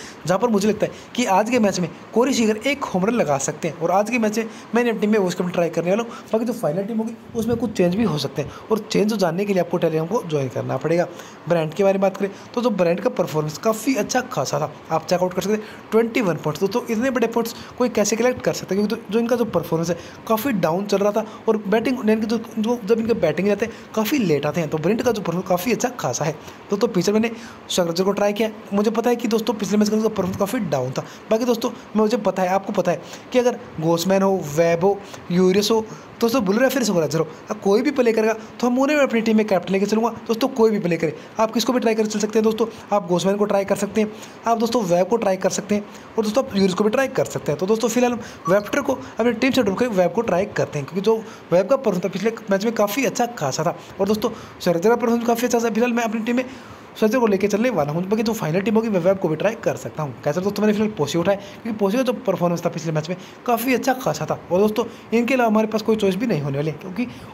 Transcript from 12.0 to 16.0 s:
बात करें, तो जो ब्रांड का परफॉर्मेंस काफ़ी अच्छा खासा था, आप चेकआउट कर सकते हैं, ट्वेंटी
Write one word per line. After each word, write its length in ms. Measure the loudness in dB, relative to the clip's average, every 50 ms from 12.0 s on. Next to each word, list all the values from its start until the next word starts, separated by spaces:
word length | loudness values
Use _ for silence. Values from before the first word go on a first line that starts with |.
| 2
बात 140 | 0 0
करें, 140 | 0 -6 -6 -6 -10 -18 -8 -6
तो 60 | -2
जो 100 | 0 0
ब्रांड 300 | 2 2 2 2 2 2
का 100 | 0 -2
परफॉर्मेंस 480 | 0 0 -2 0 0 -2 -2 -2 -4 -2
काफ़ी 360 | -2 -2 -2 0 0 -2 0
अच्छा 260 | 0 0 0 -2 -4
खासा 380 | -4 -2 -4 -4 -2 -2 -2 -2
था, 120 | -4 -4 -6 -12 -8 -4
आप 160 | -2 -2 0
चेकआउट 280 | 0 0 0 0 0 -2
कर 80 | -4 -2
सकते 120 | -2 -2
हैं, 80 | -2 -4 -8 -14 -18 -12 0
ट्वेंटी 300 | 2 2